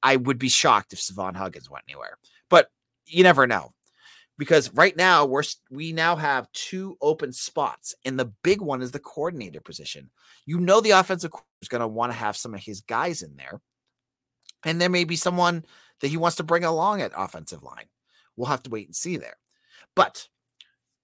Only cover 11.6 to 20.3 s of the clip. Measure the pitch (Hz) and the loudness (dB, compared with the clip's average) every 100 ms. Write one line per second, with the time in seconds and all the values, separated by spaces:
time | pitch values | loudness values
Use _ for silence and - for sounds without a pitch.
11.6 | - 120 117 110 120 117 107 101 120 101 | -8 -6 -4 -4 -4 -4 -6 -6 -10 -12
12.6 | 107 101 - 117 170 160 78 69 67 95 | -14 -16 -8 -4 -4 -6 -12 -18 -18 -20
13.6 | _ _ _ _ _ _ _ _ _ - | _ _ _ _ _ _ _ _ _ -10
14.6 | 160 165 175 180 170 165 180 180 175 170 | -4 0 0 0 -2 -2 -2 0 0 -2
15.6 | - _ _ _ 139 160 170 - 160 170 | -8 _ _ _ -6 -2 -2 -2 0 0
16.6 | 170 160 190 208 113 82 95 87 78 80 | 0 0 0 -2 -4 -6 -8 -10 -16 -18
17.6 | 65 60 - _ _ _ _ - 127 135 | -18 -20 -20 _ _ _ _ -8 -4 -4
18.6 | 135 113 92 - 175 165 62 - _ _ | -6 -12 -10 -8 -6 -8 -10 -20 _ _
19.6 | _ _ _ - - - - | _ _ _ 0 0 0 -18